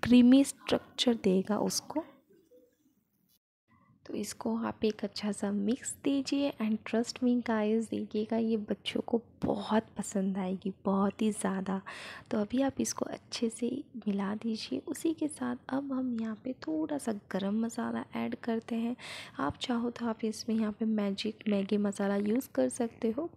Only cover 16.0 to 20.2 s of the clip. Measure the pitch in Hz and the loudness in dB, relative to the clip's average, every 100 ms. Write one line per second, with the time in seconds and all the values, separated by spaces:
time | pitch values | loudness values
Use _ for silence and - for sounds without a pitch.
16 | 262 226 220 214 254 254 - 311 311 294 | -2 -2 -4 -6 -8 -8 -4 -2 -2 -4
17 | - 208 - 185 196 214 233 233 233 233 | -4 -6 -4 -4 0 0 -2 -2 -4 -4
18 | - 226 233 240 - 226 - 226 233 247 | -6 -6 -4 -4 -4 -4 -2 -2 -2 -4
19 | - - - - 277 - - 233 240 233 | -10 -14 -12 -4 -4 -4 -2 -2 -2 -4
20 | 233 220 | -4 -2